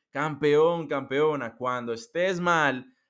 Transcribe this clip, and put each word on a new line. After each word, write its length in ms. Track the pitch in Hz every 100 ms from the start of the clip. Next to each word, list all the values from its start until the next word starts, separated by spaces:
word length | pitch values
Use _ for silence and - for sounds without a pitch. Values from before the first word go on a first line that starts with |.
| _
campeón, 760 | 139 156 143 151 147 160 170 156
campeona, 680 | 139 127 135 156 147 117 110
cuando 360 | 123 123 117
estés 480 | 117 - 165 185 175
mal, 540 | 175 165 143 127 131 _